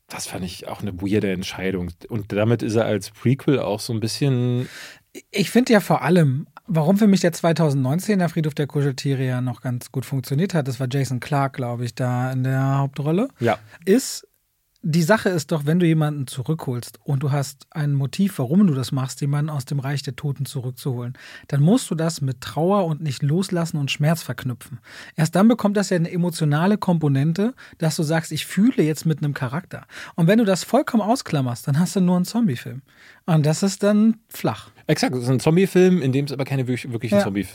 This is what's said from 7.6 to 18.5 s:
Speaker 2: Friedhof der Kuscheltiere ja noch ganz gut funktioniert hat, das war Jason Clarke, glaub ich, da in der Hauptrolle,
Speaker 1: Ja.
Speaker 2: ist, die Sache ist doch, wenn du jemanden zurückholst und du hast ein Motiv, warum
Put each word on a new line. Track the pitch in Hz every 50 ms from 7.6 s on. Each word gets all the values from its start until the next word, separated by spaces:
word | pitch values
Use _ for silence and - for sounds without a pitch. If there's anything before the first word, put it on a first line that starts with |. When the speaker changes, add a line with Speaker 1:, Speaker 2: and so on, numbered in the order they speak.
| 165 147 135 139 127 127 147 180 - - 208 185 175 165
Speaker 2:
Friedhof | - 170 151 151 143
der | - 147 143
Kuscheltiere | - 147 139 143 131 - - 139 135 127 131
ja | 127 127 123
noch | 127 127 117 -
ganz | - 131 123 123 - -
gut | - 135 127
funktioniert | - 143 131 - - 139 147 190 185 175
hat, | 156 127 135
das | 123 -
war | 131 123
Jason | 139 139 131 123 127 117
Clarke, | - - 147 139 139 135 -
glaub | 135 123 120 120 117
ich, | 123 117 -
da | - 127 123 123 123 127 127
in | 131 131 127
der | 131 135 131 135 135 139 139
Hauptrolle, | 139 135 - - 139 156 165 196 254 - _ -
Speaker 1:
Ja. | 120 113 98 - - - - - -
Speaker 2:
ist, | 190 208 262 - - - - - _ _ _ _ _ _ _ _ _ _ _
die | - 165 147 175
Sache | 160 160 214 220 - 202
ist | 180 156 - -
doch, | 175 147 143
wenn | 147 165 180
du | 175
jemanden | 160 160 156 151 151 151 147 131
zurückholst | - - 131 - - 160 160 - 135 120 120 - - - - -
und | - 143 127
du | 151 135
hast | 143 143 131 - - _ - _
ein | - 165 147 147
Motiv, | 143 135 139 131 - - 196 190 - -
warum | 127 117